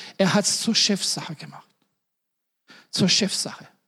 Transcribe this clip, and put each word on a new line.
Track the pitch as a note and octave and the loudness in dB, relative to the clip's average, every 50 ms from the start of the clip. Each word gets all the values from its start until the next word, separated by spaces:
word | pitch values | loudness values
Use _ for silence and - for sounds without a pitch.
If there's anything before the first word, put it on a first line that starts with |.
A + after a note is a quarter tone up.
| - - - | -18 -6 0
Er | - G3 E3+ - | 2 2 4 4
hat's | G#3 - - - - | 4 2 2 0 0
zur | - A#3 G#3 | 0 0 2
Chefsache | - - - G3+ F#3 - - - C#3+ - - D#3 | 2 2 2 0 0 -2 -2 -4 -4 -6 -10 -12
gemacht. | - - C#3+ - - - _ _ _ _ _ _ _ _ _ _ _ _ _ _ _ _ _ _ _ _ - - - - _ | -14 -14 -18 -18 -20 -20 _ _ _ _ _ _ _ _ _ _ _ _ _ _ _ _ _ _ _ _ -20 -20 -20 -14 _
Zur | - - G#3 F3 | 0 2 2 4
Chefsache. | - - G3+ F#3 - - - - - - - - _ _ _ | 4 2 2 0 -2 -4 -6 -6 -10 -14 -18 -20 _ _ _